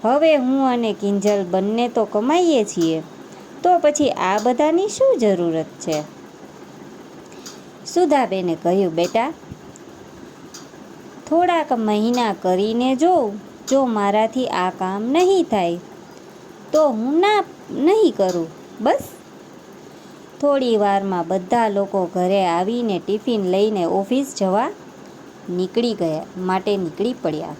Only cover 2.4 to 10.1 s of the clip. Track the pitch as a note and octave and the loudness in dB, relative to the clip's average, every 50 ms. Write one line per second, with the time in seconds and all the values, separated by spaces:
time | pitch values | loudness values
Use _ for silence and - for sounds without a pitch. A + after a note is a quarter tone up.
2.4 | F4+ E4+ D4+ B3 G#3 G#3 - F#3 E3 E3 D#3+ D#3+ D#3 - - - - - - - | 2 4 2 2 0 0 -2 -2 0 0 0 -2 -6 -10 -18 -20 -20 -20 -20 -20
3.4 | - - - - - F4 F4+ E4+ - D4 D4 D4 D4 B3 - - - F#3 G3 G#3+ | -20 -20 -20 -2 2 2 2 4 4 2 2 2 0 0 0 -2 -2 0 0 0
4.4 | G#3+ B3 B3 A#3+ D4 D#4 D#4+ E4+ G4 G#4+ - - C5 C5+ B4+ D#4+ A#3 G#3 F#3+ F3 | 0 0 0 2 2 2 2 0 0 -2 0 0 2 2 2 4 2 2 2 2
5.4 | F3 E3+ D#3+ D#3+ D#3 - - - - E3+ D#3+ D3+ D3+ - - - - - - - | 0 0 -2 -2 -4 -6 -10 -12 -6 -4 -4 -4 -4 -8 -16 -20 -20 -20 -20 -20
6.4 | - - - - - - - - - - - - - - - - - - - - | -20 -20 -20 -20 -20 -20 -20 -20 -20 -20 -20 -20 -20 -20 -20 -20 -20 -20 -20 -20
7.4 | - - - - - - - - - - - F4 F4+ D4+ D4 C#4 B3 F#3 F#3+ F#3+ | -18 -18 -20 -20 -20 -20 -20 -18 -16 -4 0 0 2 4 2 2 2 0 -2 -4
8.4 | F3+ F3 E3 D#3+ - F3+ F3+ G3 G3 F3 D#3+ E3 E3+ F3 - A3+ A#3+ D4 E4 - | -2 -2 -4 -2 0 0 2 2 2 0 0 -2 -2 0 0 -2 -2 -2 -6 -12
9.4 | - - - - - - - - - - - - - - | -16 -18 -18 -18 -18 -20 -20 -20 -20 -20 -20 -20 -20 -20